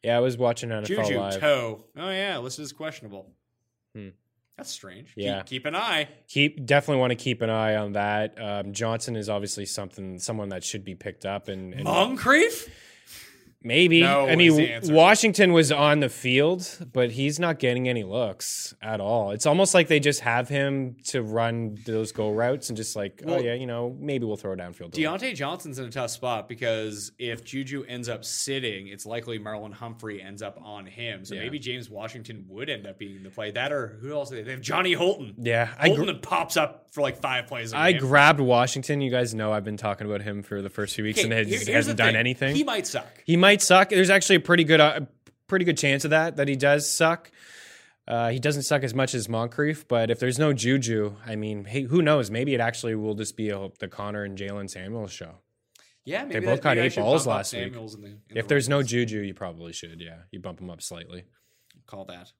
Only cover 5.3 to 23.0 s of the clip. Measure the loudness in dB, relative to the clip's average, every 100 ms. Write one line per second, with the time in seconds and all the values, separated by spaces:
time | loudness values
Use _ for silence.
5.3 | -4 -6 -8 -6 -4 -2 -2 -4 -10 _
6.3 | 0 0 0 2 2 4 0 2 0 -2
7.3 | -2 0 0 0 0 -2 -2 -2 -2 -4
8.3 | -6 -8 -8 -8 -4 -4 -4 -4 -6 -4
9.3 | -4 -4 -8 -8 -8 -10 -12 -12 -10 -6
10.3 | -6 -6 -8 -8 -10 -12 -12 -12 -10 -8
11.3 | -8 -8 -10 -10 -8 0 2 2 0 4
12.3 | 4 4 0 -12 -20 -20 -20 _ -20 -20
13.3 | -20 _ _ 0 6 8 8 8 6 4
14.3 | 6 8 8 4 0 4 8 10 8 6
15.3 | 6 6 8 6 4 4 6 2 -2 2
16.3 | 4 4 2 -6 -12 -6 0 0 2 -2
17.3 | 0 -2 0 0 0 0 -2 -4 -4 -4
18.3 | -4 -8 -8 -10 -12 -8 -4 0 0 0
19.3 | 0 2 4 6 4 6 4 4 0 0
20.3 | 0 0 -2 -2 -2 -4 -10 -6 -6 -2
21.3 | 0 0 -2 -6 -8 -6 -4 -4 -4 -2
22.3 | 0 0 -2 -6 -8 -8 -8